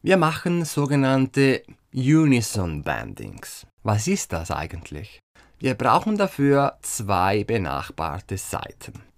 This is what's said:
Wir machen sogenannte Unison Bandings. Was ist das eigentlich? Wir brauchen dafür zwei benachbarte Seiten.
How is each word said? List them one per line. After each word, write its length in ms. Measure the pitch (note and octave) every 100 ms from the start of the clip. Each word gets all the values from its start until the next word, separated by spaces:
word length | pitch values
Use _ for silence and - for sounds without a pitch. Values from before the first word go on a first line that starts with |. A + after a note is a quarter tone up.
Wir 160 | - F#3+
machen 480 | D#3+ D#3 F3 F3
sogenannte 1000 | D#3+ - C#3+ C#3+ C3+ C3+ C3 - C3+ B2+ - - _
Unison 880 | C3 B2+ D#3 D#3 B2+ A2 G#2+ F2+ D2+
Bandings. 840 | C#2+ B1+ A1+ - G#1 G1+ - - - _
Was 260 | A2 G#2+ A2
ist 240 | F#3+ -
das 180 | E2 E2
eigentlich? 720 | D2 E2 E2 - D2 G#2 - _ _ _ _
Wir 120 | C3+
brauchen 440 | A#2 B2 C#3 A3 G#3
dafür 580 | G3 - C#3 C#3 C#3 -
zwei 640 | - - G2+ F#2+ F#2+ G#2
benachbarte 920 | G2+ A2+ E2 C#2+ - - D#2+ D2+ - F#2+
Seiten. 580 | - - - - - G#2+ -